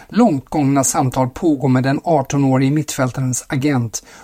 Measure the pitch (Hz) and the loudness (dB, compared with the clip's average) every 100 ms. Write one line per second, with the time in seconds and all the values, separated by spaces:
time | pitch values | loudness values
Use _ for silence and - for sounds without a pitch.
0 | - 196 240 139 - 160 139 139 127 165 | -4 2 2 2 -2 0 2 2 0 0
1 | 135 131 131 - 175 139 131 127 131 147 | -2 0 -2 -2 0 2 2 2 2 -2
2 | - 151 135 143 135 131 135 151 147 - | 0 0 0 0 2 2 2 0 -2 -4
3 | 127 139 127 123 - 147 147 135 113 - | -4 -2 -4 -4 -6 -2 0 0 -2 -8
4 | - - | -14 -20